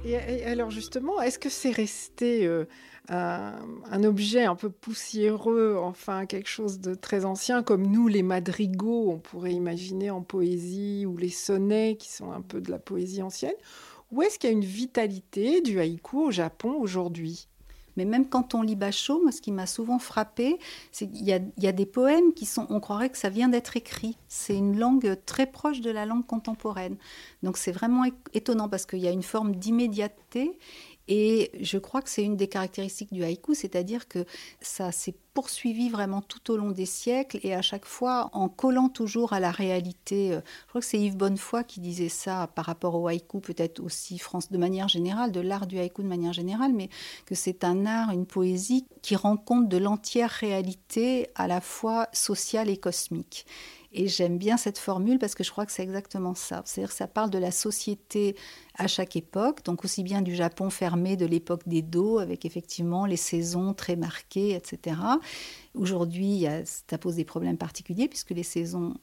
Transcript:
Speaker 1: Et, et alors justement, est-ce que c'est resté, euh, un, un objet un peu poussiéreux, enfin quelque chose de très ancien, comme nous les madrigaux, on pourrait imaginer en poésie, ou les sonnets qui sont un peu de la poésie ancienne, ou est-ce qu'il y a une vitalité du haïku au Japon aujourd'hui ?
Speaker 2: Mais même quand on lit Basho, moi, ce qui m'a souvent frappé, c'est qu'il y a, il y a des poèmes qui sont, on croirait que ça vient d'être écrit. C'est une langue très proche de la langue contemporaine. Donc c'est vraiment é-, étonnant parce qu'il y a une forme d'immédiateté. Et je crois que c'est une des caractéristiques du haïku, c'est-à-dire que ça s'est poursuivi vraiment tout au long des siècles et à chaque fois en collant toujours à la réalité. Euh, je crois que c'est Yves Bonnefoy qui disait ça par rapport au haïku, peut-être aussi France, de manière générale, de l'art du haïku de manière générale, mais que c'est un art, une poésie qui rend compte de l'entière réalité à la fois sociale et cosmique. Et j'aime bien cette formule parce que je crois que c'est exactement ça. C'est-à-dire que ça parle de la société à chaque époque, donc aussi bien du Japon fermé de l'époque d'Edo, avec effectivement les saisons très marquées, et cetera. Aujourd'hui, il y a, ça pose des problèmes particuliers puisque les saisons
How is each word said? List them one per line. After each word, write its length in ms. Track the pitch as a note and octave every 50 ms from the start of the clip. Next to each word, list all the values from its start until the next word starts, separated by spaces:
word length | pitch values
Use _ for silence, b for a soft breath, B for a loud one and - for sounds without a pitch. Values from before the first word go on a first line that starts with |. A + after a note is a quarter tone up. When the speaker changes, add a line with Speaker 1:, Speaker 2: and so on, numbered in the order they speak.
| -
Speaker 1:
Et, 100 | A#3 A#3+
et 300 | A#3+ A3+ A#3 B3 B3 A#3
alors 260 | A#3 A#3+ A#3+ A#3 A3
justement, 480 | G#3+ A3 G#3+ - - C4 B3 D#4 G4+ G4
est-ce 160 | A#3+ B3+ B3 -
que 100 | - C#4
c'est 220 | - - - C4
resté, 760 | A3+ A3+ A3 G3+ - - - - - - A#3+ A#3+ A#3+ A3+ G3
euh, 200 | E3+ E3+ E3 D#3 B B B B B B B B -
un, 460 | F3+ F3+ F3+ F3 F3 F3 G3 G#3 G#3+ A3 A3+ A3+ A#3 A#3+ - -
un 140 | G3 G3
objet 400 | G#3 G#3+ G#3 G3 G#3 G#3 A3 B3
un 140 | A#3+ G3 F3
peu 120 | F3 - G#3
poussiéreux, 1080 | F#3 _ - A3 A3+ - - - - G#3+ G#3 G#3+ G#3+ G#3 G#3+ A3+ A3+ A#3 A3+ G#3+ G#3 F#3
enfin 460 | E3+ F3+ F3+ - - - G3 F#3+ F#3+
quelque 220 | F#3 G3 G3 G3+ -
chose 320 | - - A3 G#3 F#3+ F#3+
de 160 | F#3 F3+ F#3
très 280 | F#3+ - - G#3+ G3 F#3+
ancien, 380 | F#3+ F#3+ G3 - - B3 B3
comme 240 | A#3 - G#3+ F#3 F#3+
nous 220 | G3 G3+ A3+ A#3 A3+
les 160 | G3+ G#3 F3+
madrigaux, 880 | F#3 F#3 F#3 F3 F#3+ F3+ - G#3+ F#3 F#3 F#3 G3+ A3 A#3 A#3 A3+ F#3+
on 60 | E3+ D#3+
pourrait 340 | - - - F3 F3+ F3+
imaginer 580 | F3+ F3+ F3+ F3 E3+ F3 F#3 F#3 F#3+ F#3+ G3 G3+
en 120 | G3 F3+
poésie, 840 | F3+ - - F#3+ F3 F3 F3+ F3 E3+ F3+ F#3 G3 G3+ G3+ G3+ G3+ G3+
ou 100 | F#3+ F3
les 140 | E3+ F3+ F3+
sonnets 640 | F3+ - - - G3+ F#3+ G3 G3+ G#3+ A3 A3 A3 A3 G#3+
qui 100 | - -
sont 220 | - - G#3 F#3
un 100 | F#3 F#3
peu 180 | F#3 F#3 - -
de 120 | F3+ F3
la 80 | F3+ F3
poésie 420 | - - F#3+ F3+ F3+ F#3 F#3+ G3
ancienne, 320 | F#3+ F#3+ - - - - G4 A4 B B B B B B B B B B
ou 120 | A3+ B3+
est-ce 180 | E4+ G#4+ - -
qu'il 100 | - A3+
y 20 |
a 40 | A3+
une 80 | G#3+ G3+
vitalité 960 | F#3+ F#3+ G#3+ B3+ B3+ _ A#3+ A3 G#3 G3 F#3+ - _ - G3 G#3 B3+ D#4+ F#4
du 180 | E4+ B3 G3+ F#3
haïku 480 | E3 D#3+ E3+ E3+ - - - C#4 D#4+
au 40 | D4
Japon 420 | G#3 F3+ E3 E3 - _ - A3+ C#4 D#4
aujourd'hui ? 680 | A#3+ G3 F#3 F#3 F3+ F3 E3+ E3 E3 D#3+ E3+ - - _ _ _ b b b b b b b F#3+
Speaker 2:
Mais 80 | F#3
même 200 | G3+ A3+ B3+ C4+
quand 280 | C4 - B3+ B3 - -
on 80 | A#3
lit 120 | A3 A3 A3
Basho, 460 | G3 G3+ G3 G3 - - - C#4 E4
moi, 120 | F4+ C#4+
ce 100 | B3 -
qui 100 | - G#3+
m'a 140 | G3+ F#3+ F#3
souvent 320 | F#3 - - A3+ A3+ B3 B3
frappé, 600 | - - - A3 G#3+ G#3+ _ - A#3+ C4+ E4+ F4 B B B B B B
c'est 180 | - - G#3 G3
qu'il 160 | G#3 G#3+ A3
y 60 | G3 F#3+
a, 60 | F3+ F#3 G3+ - -
il 40 |
y 40 | F#3+
a 60 | F#3+
des 120 | F#3 F#3+ G3
poèmes 480 | G3 - B3 B3+ C4+ D4+ E4 F4+ E4+
qui 140 | E4 - G#3+
sont, 200 | - - A#3+ A3 -
on 100 | G#3+ G#3+
croirait 300 | G#3 - G3+ G#3 A#3+ C4
que 80 | B3+ -
ça 100 | - G3
vient 220 | F#3+ A3 B3 B3+
d'être 260 | A#3+ A#3+ A#3+ - -
écrit. 400 | A#3+ - - - - - A3 A3+ - - _
C'est 280 | - - - - G3+
une 220 | G3 G3 G3+ G3+ G#3
langue 400 | A#3 B3 C4 C4+ A#3+ G3+ F#3+ F#3+ _
très 180 | - - - C4+
proche 380 | C4 - - - D4+ D4 B3+
de 80 | A3+ A#3
la 160 | A3 G#3+ G#3
langue 180 | G#3+ A3+ A#3+ A#3+
contemporaine. 720 | - A#3 A3+ - A3+ A3+ - - G#3+ G3+ F#3+ F#3 F#3 G3 G3+ B B B B B B B B
Donc 160 | - F#3 F3+ -
c'est 120 | - F#3+
vraiment 360 | F3 F#3 A3+ A#3 B3 B3+ B3+
é-, 80 | B3+ B3+ - _ -
étonnant 380 | - A3 A3 - A#3+ A3 G#3+ G#3
parce 160 | G3+ F#3 -
qu'il 140 | - - F#3
y 80 | F3+ F3
a 20 |
une 100 | F3+ F#3+
forme 340 | F3+ - - A3 G#3+ G#3 G3
d'immédiateté. 1000 | F3+ F#3 G#3+ A3+ A#3 A#3+ A#3 G3+ G3+ G#3 G#3 - - _ _ - B3 C4 E4 F4+ B B B B B B B B B _ -
Et 420 | G3 G#3+ G#3+ G#3+ A3 A3 - - - -
je 180 | G3 G3 - G3
crois 220 | G3 - - C4+
que 80 | C4+ -
c'est 140 | - -
une 140 | G#3 G#3 G#3+
des 100 | F#3+ G3
caractéristiques 640 | G3 - G3 F#3+ F#3 - - G3 F#3+ - - G#3 G#3
du 120 | G3 F3+ E3+
haïku, 300 | E3 F3 - - - D4+
c'est-à-dire 520 | C#4+ - F#3 - F3+ F3 F#3+ A3+ A#3+ -
que 180 | _ - F3+ F3+ B B B B B B B
ça 320 | - - - - F#3+ F3+
s'est 240 | E3+ - - - E3+ - _ _ _
poursuivi 540 | C#4 C4 - - - - A#3+ A3 A3+ B3 A#3+
vraiment 340 | A3+ G#3 G3+ G3 G3 G3
tout 300 | G3+ _ - - _ -
au 40 | A3+
long 140 | G#3+ G#3 G#3
des 160 | F#3+ F#3 F#3
siècles 540 | F#3 - - - A#3 A#3+ C4 C4+ C4 - G3+
et 120 | - F#3+ F#3+
à 60 | F3+
chaque 260 | F#3 - - G3+ -
fois 440 | - - - B3 B3 B3+ B3 A#3 - -
en 140 | G#3 F#3+ F#3+
collant 400 | - - - C4 B3+ B3+ C4 B3+
toujours 440 | C4 - A3+ G#3 G#3 A#3 A#3+ A3+
à 80 | G#3 F#3+
la 100 | F#3 F3
réalité. 840 | F3+ - G3 F#3 F#3 F3+ F3 F3+ F3+ _ _ - G3 G3+ G3 F#3
Euh, 80 | E3+ D#3 B B B B
je 60 | B B
crois 120 | - A#3+
que 60 | A#3+
c'est 140 | - - G#3
Yves 160 | G#3 G3+ G3
Bonnefoy 480 | F#3+ G3 G3 G3 G3 - - - A#3+ A#3+
qui 160 | - - F#3
disait 280 | F3 F3 E3+ F3+ F3 E3+
ça 400 | - - - F#3+ F#3 F#3 E3+ D#3+ -
par 120 | - D#3+
rapport 280 | E3 E3 E3 - F3+ E3+
au 140 | E3+ E3+ E3+
haïku, 320 | E3+ F3 F3 - - G3
peut-être 400 | - - E3+ - E3 E3 E3 -
aussi 380 | F3 F3 - - - - F3+ F3
France, 340 | - - - F3+ - -
de 60 | G3 F3
manière 300 | F3 F3+ F#3+ F#3+ G3 G3+
générale, 440 | G3 E3+ F3 F3+ G3 A3 B3 A#3+
de 80 | F3+ F3+
l'art 260 | F3+ F#3 G3 G3 G3+
du 100 | F3+ F#3+
haïku 260 | F#3 F3+ F3 - -
de 60 | G3 G3
manière 260 | F3+ F3 E3+ E3+ F3
générale, 380 | F3 F3 F#3 G3+ A3 C4 C#4
mais 160 | B3+ G#3 F#3 - B B B B B B B
que 80 | - F#3+
c'est 300 | - - F#3+ F3+ - -
un 200 | F3 F3+ F#3+ G3+
art, 260 | G#3+ A3 A3+ A3+ A3
une 160 | F#3+ F3+ F#3
poésie 600 | F#3 - F#3+ F#3 F#3 F#3 F3+ G3 A3 B3 C4 B3+ _ - -
qui 140 | - - G3+
rend 200 | F#3+ - G#3 G#3+
compte 320 | G#3 - - A#3+ B3 A#3+ G#3
de 100 | F#3 F3+
l'entière 520 | G3 G3+ G#3+ G#3 - - - A#3+ A#3 A3+
réalité 960 | - - A3+ G#3 G3 F#3+ F#3 F#3 F#3 - _ _ - A3+ A#3 B3+ C4 B3 A#3+ - -
à 140 | - F3+ F3+
la 120 | F3 F3+
fois 480 | F3+ - - - - A3 A3+ A3+ A3+ -
sociale 580 | - - - - G3+ - - - - A3 A3 G#3
et 60 | G3
cosmique. 680 | G3 - F3+ F3 - - - F3 E3 E3+ _ - - - B B B B B B B B B G#3
Et 140 | F#3 F#3 G3
j'aime 300 | - - F3+ F3 F3 F3
bien 180 | F#3+ G#3+ A#3
cette 220 | A#3 - G#3+ G3+ -
formule 400 | - - F#3+ F#3+ F#3+ A3+ B3+ B3+
parce 160 | B3+ G#3 -
que 100 | - F#3
je 60 | -
crois 160 | - - G#3
que 60 | G3+
c'est 100 | - -
exactement 520 | F#3+ F#3 F#3+ G3 G3 - - G3 F#3 F3+ F3+
ça. 280 | - - - - F3 F#3
C'est-à-dire 240 | - - F#3+ F#3+ G3
que 80 | -
ça 100 | - F#3+
parle 220 | F#3 _ G#3+ A3 G#3+
de 80 | F#3+
la 140 | F#3+ F3+ F3+
société 840 | F3 - - G#3+ G3+ - - G#3+ G#3 G3+ _ _ - G#3 G#3 G3+ G3 B B B B B B B B
à 120 | - F#3+
chaque 300 | F#3+ - - F#3 F3+ -
époque, 460 | E3 E3 - - G3 G#3+ C4+ D4+ - -
donc 180 | - F3 E3+ -
aussi 180 | F#3 - -
bien 200 | F#3 F3+ G3 G3+
du 120 | F#3+ F3+ F3
Japon 360 | F3 E3+ E3+ - - G3 G3
fermé 480 | F#3+ - F#3+ F3 E3+ E3+ F3 F#3 G3 F3+
de 80 | F3
l'époque 420 | E3 E3 E3 E3 - F3 E3+ - F3
d'Edo, 500 | E3+ D#3+ D#3+ E3 E3 F3 F#3+ G#3+ A3+ A3
avec 280 | F#3+ E3+ F3+ E3 -
effectivement 580 | E3 - E3+ - - - - E3+ E3+ E3+ F3+ G3+
les 140 | G3+ F3 E3+
saisons 560 | - - - E3+ E3+ E3+ F3 F3+ F#3 G3 G3
très 220 | - - - F3
marquées, 560 | F3 D#3+ E3 - - - _ - F#3+ G3+ G#3
et 100 | G3 F3 F3
cetera. 560 | - - E3+ - E3+ D#3+ E3 F#3+ A3 B3+ D#4+ D#4+ B B B B B B B B B _
Aujourd'hui, 500 | B3 G3 F3+ F#3+ F3 E3+ E3+ E3+ F3+ F#3+
il 140 | G3 G3+ F#3+
y 80 | E3+
a, 160 | D3 D3+ E3 -
ça 320 | - - - - - E3
pose 200 | D#3 - F3+ E3
des 100 | E3+ D#3+
problèmes 320 | - - E3 F3 F3+ E3+ E3
particuliers 500 | E3+ D#3+ - - - - F3 F#3+ C4 D4+
puisque 220 | - - - -
les 140 | F3 E3+ E3+
saisons 500 | - - E3+ E3+ E3+ F3 F3+ E3+ E3+ - -